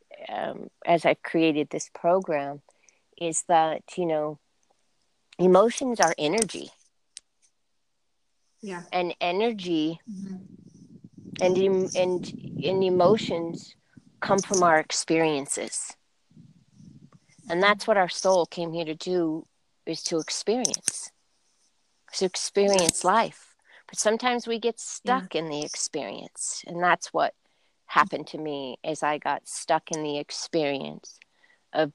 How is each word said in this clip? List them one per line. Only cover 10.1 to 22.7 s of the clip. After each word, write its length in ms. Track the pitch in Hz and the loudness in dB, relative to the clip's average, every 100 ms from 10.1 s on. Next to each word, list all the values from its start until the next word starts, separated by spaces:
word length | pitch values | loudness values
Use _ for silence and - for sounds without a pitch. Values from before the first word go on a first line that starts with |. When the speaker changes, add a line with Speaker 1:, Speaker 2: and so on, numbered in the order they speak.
Speaker 2:
Mm-hmm. 260 | 190 190 185 - - - - - - - - - - | -12 -12 -12 -16 -20 -20 -20 -20 -20 -20 -20 -16 0
Speaker 1:
and 180 | 185 185 | 2 4
em-, 300 | 196 190 185 185 | 4 4 2 0
and, 640 | 180 180 - - - - | 0 0 -4 -10 -10 -6
and 200 | 147 190 | -2 2
emotions 920 | 185 180 180 214 - 170 170 - - - _ - _ _ | 4 6 6 4 2 -4 -4 -8 -14 -20 _ -20 _ _
come 180 | - 196 | 0 0
from 220 | - 196 | 2 2
our 140 | 175 156 | 6 4
experiences. 1120 | - - - 160 160 147 143 - 110 - - - _ _ _ - - _ _ - - - - _ _ _ - | 2 -4 0 2 4 0 -2 -6 -6 -8 -10 -16 _ _ _ -20 -20 _ _ -20 -20 -20 -20 _ _ _ -4
And 140 | 170 | 2
that's 240 | 202 208 - | 4 4 4
what 100 | 202 | 2
our 120 | 180 | 2
soul 380 | - 190 190 165 | 0 2 4 2
came 260 | - 170 | -4 -6
here 120 | 165 | -4
to 100 | 156 | -6
do, 520 | 160 - 180 165 160 - _ _ _ - | -6 -2 0 0 -2 -8 _ _ _ -10
is 160 | 160 | -6
to 140 | - 165 | -4 -4
experience, 920 | 156 - - 240 240 - - - - _ _ _ _ _ _ _ _ _ _ | -4 -4 -2 -2 -2 -4 -6 -6 -10 _ _ _ _ _ _ _ _ _ _
to 100 | - | -4
experience 760 | 190 - - - 202 | -2 -2 -2 2 4